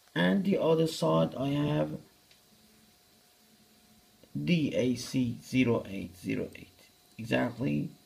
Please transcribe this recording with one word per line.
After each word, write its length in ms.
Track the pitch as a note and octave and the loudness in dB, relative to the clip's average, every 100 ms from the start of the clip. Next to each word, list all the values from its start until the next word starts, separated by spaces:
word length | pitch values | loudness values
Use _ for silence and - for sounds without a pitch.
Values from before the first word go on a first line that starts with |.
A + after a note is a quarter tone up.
| _ | _
and 300 | D3+ F3+ G3 | 0 2 2
the 160 | F#3+ G3 | 2 2
other 300 | C#3+ D#3+ D#3+ | 4 4 2
side 480 | - D#3+ D#3+ D#3+ - | 0 2 2 2 0
I 140 | C#3 | -2
have 400 | C#3+ D3 D3+ D3+ D3+ - _ _ - _ _ _ _ _ _ _ _ _ _ _ _ _ _ _ - _ _ - C#3+ | 0 0 0 -2 -6 -14 _ _ -20 _ _ _ _ _ _ _ _ _ _ _ _ _ _ _ -20 _ _ -14 -6
D 300 | D3 E3+ C#3 | 0 2 2
A 220 | F#2 B2 A#2+ | 2 0 -2
C 420 | - C3+ B2 A#2 | -2 -2 -2 -2
zero 440 | - C3 A#2+ A2+ - | -2 2 4 2 -2
eight 280 | G2 F2+ - | -8 -10 -8
zero 300 | A2 G#2+ - - | -6 -4 -6 -10
eight. 180 | - - - _ _ - | -20 -20 -20 _ _ -14
Exactly 720 | A2+ B2+ B2+ A2+ C#3 D3 - - | -4 -2 -2 -2 -2 -2 -4 -10